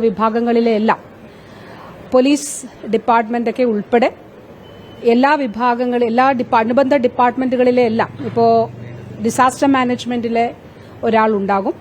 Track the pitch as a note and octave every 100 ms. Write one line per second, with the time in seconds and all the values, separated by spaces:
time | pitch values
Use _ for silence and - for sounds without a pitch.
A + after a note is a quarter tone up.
0 | A3+ F#3+ A3 A3+ A#3 A#3 A#3 A3 A3 -
1 | - - - - - - - - - -
2 | - B3+ C4 C#4+ - - B3 - - G#3+
3 | - A#3 A3 A#3+ A#3 A3+ B3 G#3 G3 A#3
4 | C4 - - - - - - - - -
5 | A#3 A#3+ C4+ D4+ C4 G#3+ B3 A#3+ B3 A#3+
6 | A#3+ A#3 C4 C4 B3 A#3 A3+ B3 C4+ C#4+
7 | B3 - B3 A#3+ C4 B3+ B3 B3 A#3+ A3+
8 | F3+ - B3+ A#3 A#3 A3+ A3+ - - -
9 | - - A3 A3 B3+ B3+ C#4+ C4 B3 A#3+
10 | A#3 B3 A3+ A#3 A#3 - - - - -
11 | A#3 A3 A3 G#3+ G3 G3 G3+ -